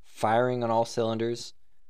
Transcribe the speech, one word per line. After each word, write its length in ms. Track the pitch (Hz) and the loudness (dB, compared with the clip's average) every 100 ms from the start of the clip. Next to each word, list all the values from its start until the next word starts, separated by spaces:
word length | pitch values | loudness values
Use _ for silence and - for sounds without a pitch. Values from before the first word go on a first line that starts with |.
firing 600 | - - 123 117 127 123 | -16 -2 2 4 4 2
on 60 | 117 | 2
all 140 | 113 117 | 2 2
cylinders. 680 | - 113 113 113 117 - - - - | 0 0 2 0 -2 -8 -14 -18 -18